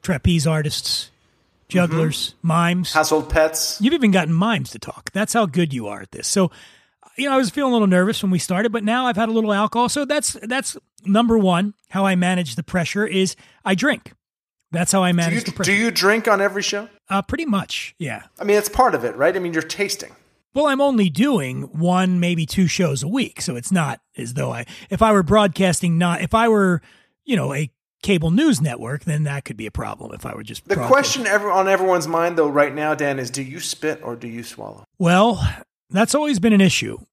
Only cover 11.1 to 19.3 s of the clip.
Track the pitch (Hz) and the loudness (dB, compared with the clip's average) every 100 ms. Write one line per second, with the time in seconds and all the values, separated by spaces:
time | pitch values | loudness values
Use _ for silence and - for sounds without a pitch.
11.1 | 196 240 226 190 175 202 - _ 190 196 | 2 4 4 4 2 0 -4 _ -2 0
12.1 | 185 180 185 170 120 - 185 165 202 214 | 2 2 0 -2 -6 -4 -2 -2 -2 -2
13.1 | 190 190 - - _ - 190 262 - - | 0 0 -2 -20 _ -4 0 0 -2 -8
14.1 | _ _ _ _ _ _ 165 170 196 180 | _ _ _ _ _ _ -4 0 2 2
15.1 | 175 165 175 226 - 180 202 233 170 190 | 2 0 -2 -4 -4 0 2 0 2 2
16.1 | 220 220 202 196 190 202 202 226 _ _ | 2 2 2 2 -2 -4 -6 -8 _ _
17.1 | 196 - 269 320 202 - - - _ 151 | -4 -2 -6 -2 -4 -4 -10 -12 _ -10
18.1 | 107 - _ 202 208 208 - 254 160 120 | -10 -14 _ 0 2 2 2 2 2 -2
19.1 | 120 151 | 0 0